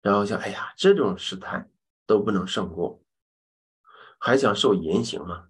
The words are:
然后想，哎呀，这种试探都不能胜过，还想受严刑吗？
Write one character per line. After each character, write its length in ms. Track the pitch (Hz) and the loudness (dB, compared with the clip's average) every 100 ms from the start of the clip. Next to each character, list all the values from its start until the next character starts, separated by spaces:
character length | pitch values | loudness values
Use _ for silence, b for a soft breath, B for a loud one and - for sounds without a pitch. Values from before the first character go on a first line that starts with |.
然 140 | 104 | 2
后 100 | 104 | 2
想， 140 | 101 104 | 0 -4
哎 100 | - | -6
呀， 240 | - - - | -8 -12 0
这 180 | 185 | 4
种 240 | 196 113 92 | 6 4 -2
试 180 | - 95 | -8 -10
探 340 | - 98 - _ _ _ _ | -10 -10 -10 _ _ _ _
都 140 | 107 | 2
不 100 | 101 | 2
能 160 | 98 92 | -2 -2
胜 220 | - 90 | -6 -6
过， 300 | 82 87 - _ _ _ _ _ _ _ _ B B B B | -6 -6 -8 _ _ _ _ _ _ _ _ B B B B
还 180 | - 120 | 0 2
想 180 | 120 | 2
受 200 | 101 127 | 2 2
严 300 | 95 80 87 | 2 2 0
刑 200 | - - 85 | -2 -6 -10
吗？ 220 | 87 - | -12 -14